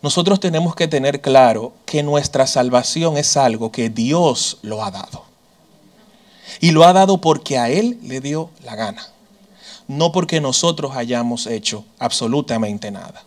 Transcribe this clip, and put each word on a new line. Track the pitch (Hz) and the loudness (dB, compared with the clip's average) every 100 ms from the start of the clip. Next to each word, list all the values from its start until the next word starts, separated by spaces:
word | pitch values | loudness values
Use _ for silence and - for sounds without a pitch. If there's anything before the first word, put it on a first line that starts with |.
Nosotros | 147 180 175 196 | -2 0 2 0
tenemos | 190 160 170 - | 0 -2 -2 -2
que | 165 | -2
tener | 156 135 143 | 0 0 -2
claro | - 135 123 110 117 - - | 4 6 6 4 -4 -14 -6
que | 151 | -4
nuestra | 147 147 143 139 131 | 0 0 -2 0 0
salvación | - 123 123 127 - 165 147 | 0 2 0 0 -2 -2 0
es | 147 147 | 0 2
algo | 131 113 113 | 2 0 -6
que | - 113 | -4 -6
Dios | 113 117 160 170 120 - - | -2 0 2 2 2 -4 -8
lo | 107 107 | -10 -8
ha | 104 | -8
dado. | 190 - - - _ _ _ _ _ _ _ _ _ _ _ - - | -10 -14 -18 -20 _ _ _ _ _ _ _ _ _ _ _ -20 0
Y | 170 | 2
lo | 156 165 | 8 8
ha | |
dado | 185 190 190 | 8 6 4
porque | 165 151 - 135 | 2 0 0 -2
a | 117 | 0
Él | 147 233 233 | 0 -2 -4
le | 123 131 | -10 -10
dio | 139 151 170 _ | -6 -8 -8 _
la | 123 110 | -18 -10
gana, | 107 101 - _ _ _ _ _ - - _ | -8 -10 -18 _ _ _ _ _ -20 -20 _
no | 143 165 | 0 0
porque | 175 170 160 | 0 -2 -2
nosotros | 143 127 170 160 139 135 | -2 0 0 -2 -6 -6
hayamos | 120 120 120 120 110 | -4 -4 -4 -6 -6
hecho | 113 104 - - _ | -6 -6 -10 -14 _
absolutamente | 120 - 113 139 143 113 107 101 107 | -6 -4 -2 -2 -2 -2 -2 -6 -10
nada. | 98 - - | -14 -16 -20